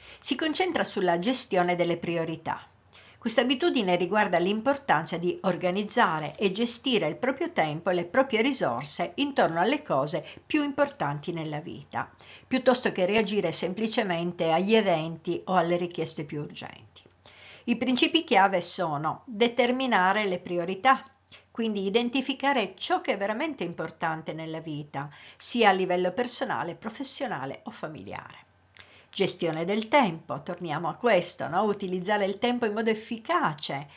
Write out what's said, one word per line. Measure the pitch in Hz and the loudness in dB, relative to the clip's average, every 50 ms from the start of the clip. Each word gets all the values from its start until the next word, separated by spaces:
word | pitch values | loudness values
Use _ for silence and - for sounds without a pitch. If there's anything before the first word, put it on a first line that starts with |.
| - - - - | -20 -20 -18 -10
Si | - - 285 | -6 -4 -4
concentra | 262 330 320 302 - 370 370 294 220 202 | -2 -2 -2 0 0 0 0 0 0 -2
sulla | - - 214 190 180 170 170 | -2 -2 0 2 2 2 2
gestione | 175 226 262 - - - - 185 175 175 175 | 2 0 0 0 0 0 2 2 2 2 2
delle | 170 175 170 170 | 2 2 0 0
priorità. | 170 - 175 170 170 165 160 160 156 - 151 147 - - - _ _ _ _ - - - - - - | -2 -2 -4 -2 -2 -2 -4 -6 -8 -6 -8 -8 -8 -10 -18 _ _ _ _ -20 -20 -20 -20 -14 -6
Questa | - 233 - - 240 | -4 -2 2 2 4
abitudine | 247 277 254 - 302 277 269 208 180 180 | 2 2 2 2 2 2 2 2 2 2
riguarda | 175 185 175 190 214 214 196 180 170 | 2 2 2 2 2 2 4 4 2
l'importanza | 175 185 208 220 220 269 277 277 - - 170 151 170 160 - 170 | 4 2 0 0 2 0 0 0 2 2 2 2 2 -2 -4 -2
di | 170 180 175 - - | -2 -2 -2 0 0
organizzare | 196 175 160 160 180 175 196 208 202 - 247 226 190 165 156 151 143 - | -2 0 0 0 -2 0 0 -2 -2 2 2 4 4 2 0 -4 -6 -4
e | - 226 196 | -2 -2 0
gestire | 180 202 233 233 - - - 269 254 202 165 | 0 0 -2 -2 -2 -4 -2 0 0 2 2
il | 151 170 | 0 -2
proprio | - - 247 285 - 349 311 - | -2 -2 -2 -2 -2 -4 -4 0
tempo | - 160 156 147 160 - 202 | 0 0 0 0 -4 -2 0
e | 180 | 0
le | 180 170 | 0 0
proprie | 175 - 262 269 269 - 214 226 | 0 2 2 2 2 2 2 2
risorse | 277 277 - 190 143 120 120 147 147 - - 180 - - | 2 0 0 0 0 0 -2 -4 -6 -4 -4 -4 -4 -2
intorno | - 277 285 277 - 208 160 165 165 | -2 -2 -2 2 2 2 2 4 2
alle | 175 220 277 294 - | 2 2 2 0 -2
cose | - 165 139 135 151 165 - - - - - - | 0 0 0 0 0 -2 -6 -6 -8 -16 -18 -8
più | - - 302 294 | -2 0 0 0
importanti | 285 277 - 285 285 - - 160 143 143 151 147 - 170 | 0 0 0 0 0 0 -4 -4 -4 -4 -4 -6 -6 -6
nella | 165 156 156 151 147 | -6 -6 -6 -6 -8
vita, | 160 - - - 143 - - 117 123 - - - - - - - - - | -8 -10 -12 -14 -14 -8 -6 -6 -6 -8 -10 -20 -20 -20 -20 -20 -8 -2
piuttosto | - 262 254 262 254 247 - 208 | -2 0 4 4 2 2 2 -2
che | - - 185 | 0 0 0
reagire | 175 202 226 220 190 208 208 180 170 160 | 2 2 2 2 0 0 0 0 0 0
semplicemente | - - 175 196 220 214 226 220 - 220 196 175 165 170 175 175 - 180 165 | -2 -2 -4 -4 -2 -4 -2 0 0 0 0 0 -2 -2 -4 -2 -2 0 2
agli | 160 165 180 196 226 | 2 2 4 4 4
eventi | 220 208 196 175 156 156 165 165 156 - - 170 - - | 4 4 4 2 2 0 -4 -6 -8 -4 -4 -4 -4 -2
o | - 185 | 0 2
alle | 185 165 170 175 | 2 2 2 2
richieste | 175 180 175 170 - 160 156 - - 151 | 0 0 -2 -4 -4 -6 -6 -6 -8 -8
più | 147 156 147 | -8 -8 -8
urgenti. | 147 - - - - - - - - - - - - _ _ _ _ - - - - - - - - | -8 -8 -10 -12 -14 -14 -14 -18 -20 -20 -20 -20 -20 _ _ _ _ -20 -20 -20 -20 -20 -20 -10 -4
I | - 240 | -2 -2
principi | - 254 240 262 247 - 330 330 330 330 | 0 0 0 2 4 4 4 4 2 2
chiave | - 240 190 190 196 190 180 | 4 6 6 6 6 4 2
sono | 170 - - - 185 160 151 143 151 156 - - - | -2 -2 -4 -2 -2 -2 -2 -2 -2 -2 -4 -4 -8
determinare | - 240 202 233 233 233 - 247 240 247 254 269 254 233 190 180 185 196 214 214 | -8 -2 2 2 2 4 2 2 2 2 0 0 2 4 4 4 4 4 2 2
le | 202 - - | 0 -2 -2
priorità, | - - 175 175 170 170 185 185 - 262 269 254 - - _ _ _ _ - - - _ - | -4 -4 -4 -2 -2 -2 -2 2 4 4 4 4 2 -12 _ _ _ _ -20 -20 -20 _ -6
quindi | - 226 226 214 208 190 | -4 -2 -2 0 0 0
identificare | 196 196 233 240 240 240 233 254 - 269 262 - 277 277 262 208 180 - | 2 2 2 2 2 0 -2 -2 -2 -4 -2 0 2 2 2 0 -2 -4
ciò | - - - 339 359 | -4 -2 0 0 0
che | 359 - 240 | 0 0 -2
è | |
veramente | 196 196 202 214 226 302 330 285 - 185 | -2 0 -2 -2 -2 -2 -4 -4 -4 -6
importante | 170 170 - 165 170 - - - 165 160 160 156 - 156 | -6 -4 -6 -8 -8 -6 -4 -4 -2 -2 -4 -6 -8 -8
nella | 156 160 160 160 160 | -8 -8 -8 -8 -8
vita, | 160 160 151 147 151 - - 139 139 147 - - - - - | -8 -8 -8 -8 -8 -8 -8 -8 -8 -8 -12 -16 -20 -20 -16
sia | - - - - 233 226 202 | -12 -8 -2 2 4 6 6
a | 190 | 6
livello | 190 185 175 180 180 180 180 | 6 4 2 2 2 2 0
personale, | 180 - 240 240 - - - 226 160 117 139 170 165 | 0 -2 -4 -4 -4 -6 -4 -4 -2 -2 -4 -4 -6
professionale | - - - 220 - 277 - - - 285 240 185 143 131 135 - - - | -10 -10 -12 -10 -8 -10 -8 -8 -6 -6 -6 -6 -6 -6 -8 -10 -10 -12
o | - | -14
familiare. | 214 - - 156 156 139 117 98 - - - - - - - _ _ _ _ _ - - - - - - - _ - | -14 -10 -10 -10 -10 -10 -12 -12 -12 -12 -12 -14 -16 -20 -20 _ _ _ _ _ -20 -20 -20 -20 -20 -20 -20 _ -2
Gestione | - 196 180 - - 185 165 156 156 170 | 0 0 0 0 0 -2 -2 0 -2 -2
del | 175 202 214 220 220 | -2 0 -2 0 4
tempo, | - 294 269 190 165 165 - - 135 143 143 | 4 6 6 6 2 -2 -6 -8 -8 -8 -6
torniamo | - 175 - 175 170 147 156 170 156 | -8 -10 -8 -6 -4 -4 -4 -2 -4
a | 160 | -4
questo, | - - 233 226 - 262 - - - 135 | 0 2 4 4 4 4 2 -4 -6 -6
no? | 127 151 185 214 | -2 0 0 2
Utilizzare | 214 202 202 208 185 180 185 175 180 214 208 202 | 0 0 -2 -4 -4 -4 -4 -2 0 0 0 0
il | 190 202 196 | 0 -2 0
tempo | - 240 247 240 240 | 0 0 0 0 0
in | 220 208 | -2 0
modo | 220 226 226 | 0 0 0
efficace | 220 214 - - 233 220 - - 330 349 294 185 151 143 - - 156 135 147 147 - | 0 -2 -2 -8 -10 -8 -4 0 0 2 2 0 -2 -2 -6 -6 -6 -6 -8 -10 -16